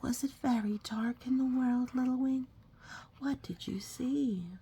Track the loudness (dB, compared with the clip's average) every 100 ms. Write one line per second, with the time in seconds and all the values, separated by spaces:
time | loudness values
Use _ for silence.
0 | -2 -2 -2 -2 2 2 2 -2 -4 -2
1 | -2 -2 0 2 4 4 4 4 2 2
2 | 2 2 2 2 -2 -10 -20 -20 -18 -18
3 | -18 -8 -4 -4 -4 -8 -4 -6 -6 -4
4 | -2 2 2 0 -4 -10